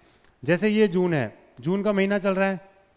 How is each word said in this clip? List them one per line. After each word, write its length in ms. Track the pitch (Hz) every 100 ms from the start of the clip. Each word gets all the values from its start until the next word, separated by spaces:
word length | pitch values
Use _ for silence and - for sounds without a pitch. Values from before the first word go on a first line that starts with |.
| _ _ _ _
जैसे 260 | 135 170 214
ये 200 | 214 214
जून 260 | 180 180
है, 180 | 160 110 - - -
जून 220 | 131 196
का 100 | 202
महीना 260 | 196 196 202
चल 160 | 196
रहा 140 | 190 196
है, 120 | 190 - - _